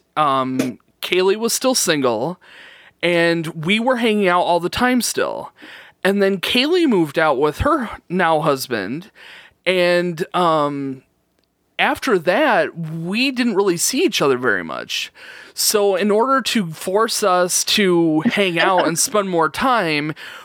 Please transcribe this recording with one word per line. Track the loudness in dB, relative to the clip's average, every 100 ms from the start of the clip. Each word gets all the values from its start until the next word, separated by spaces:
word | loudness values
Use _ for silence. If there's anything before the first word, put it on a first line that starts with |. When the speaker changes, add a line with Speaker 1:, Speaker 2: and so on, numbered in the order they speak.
| -8 -2
Speaker 1:
um, | 0 0 -2 -4 -4 -8 _ _
Kaylee | -2 0 2 0
was | -2
still | 0 0
single, | 0 0 0 0 0 -4 -8 -16 -20 -20 -20 -20 _
and | -2 2 2 0 -4 -6
we | -2 0
were | 0 0
hanging | 0 2 2
out | 2
all | 2 0
the | -2
time | -2 0 0
still. | 0 -4 -4 -6 -12 -18 -20 -20 -20 _
And | 0 2
then | 2 0
Kaylee | 0 0 2 2 4
moved | 2 2 2
out | 2 2
with | 0 0
her | 0 0 -2 -10 -6
now | 0 2 2
husband, | 2 0 -2 -4 -4 -8 -10 -20 -20 -20 -20 _ -2
and, | 2 2 2 0 -4 -4
um, | 0 2 2 0 -2 -6 -10 -16 _ _ _ _ _ _ -4
after | -2 -2 0 0
that, | 2 2 2 2 0 -6
we | -10 -8 -6 -2 -2
didn't | 0 0
really | 0 0 0
see | -2 0
each | 0 2
other | 0 2
very | 0 0
much. | -2 -8 -8 -8 -10 -14 -20 -20 -16
So | -4 0 2 2 2
in | 2
order | 2 2 0
to | 0 -2 -4
force | -6 -2 0 0 0
us | 2 2 2 0
to | 0 2 2 2 2 2 0
hang | 0 0 2
out | 2 2 0
and | -2
Speaker 2:
<laughs> | -2
Speaker 1:
spend | -2 0
more | 0 0
time, | 0 0 2 0 -2 -2 -8 -14 -18